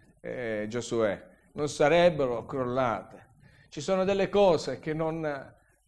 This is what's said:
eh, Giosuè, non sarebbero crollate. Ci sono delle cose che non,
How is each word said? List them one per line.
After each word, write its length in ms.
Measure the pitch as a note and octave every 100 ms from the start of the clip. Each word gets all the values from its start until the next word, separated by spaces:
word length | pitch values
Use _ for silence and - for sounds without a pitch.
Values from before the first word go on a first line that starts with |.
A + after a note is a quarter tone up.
| _ _
eh, 460 | A#2 A#2+ A#2+ G#2+ G#2+
Giosuè, 640 | A#2+ A#2 A#2 G#2+ F#2 - _ _
non 180 | - D3
sarebbero 760 | - D3+ E3 F3 D#3 C3+ A#2 G#2
crollate. 800 | C#3 B2 B2 B2+ G#2 - - - _ _ _ _
Ci 120 | -
sono 220 | C#3+ F#3+
delle 260 | F#3 G3 F#3+
cose 500 | G3 G3+ D#3 C#3 B2+
che 160 | - D#3
non, 580 | D#3+ D#3+ D#3 C#3+ B2+ - _ _